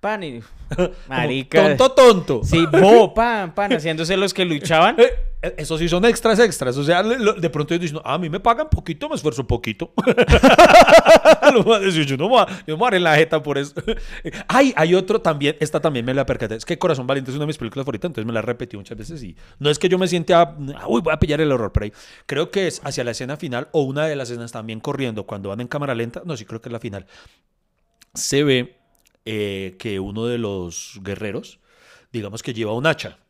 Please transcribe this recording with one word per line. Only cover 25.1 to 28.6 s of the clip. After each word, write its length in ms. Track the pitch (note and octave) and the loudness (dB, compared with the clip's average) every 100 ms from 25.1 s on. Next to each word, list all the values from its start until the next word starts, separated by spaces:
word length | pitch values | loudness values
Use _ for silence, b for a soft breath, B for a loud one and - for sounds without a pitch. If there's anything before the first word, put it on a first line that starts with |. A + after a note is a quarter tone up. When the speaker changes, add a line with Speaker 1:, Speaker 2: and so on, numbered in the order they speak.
| G#2+ G2 | -8 -10
Speaker 2:
cuando 220 | G#2 G2 | -10 -10
van 120 | G2+ | -10
en 40 | B2 | -8
cámara 260 | D3 C#3+ | -8 -6
lenta. 260 | A#2 A#2 - | -6 -8 -10
No, 120 | F3 C#3 | -12 -12
sí 80 | |
creo 160 | G#2+ A#2 | -12 -16
que 80 | - | -12
es 40 | |
la 60 | A#2 | -12
final. 260 | A#2+ G2 F#2+ b b b _ _ _ _ _ _ _ | -12 -14 -16 b b b _ _ _ _ _ _ _
Se 300 | - - C#3 | -10 -4 -2
ve, 320 | D3 B2+ | 2 0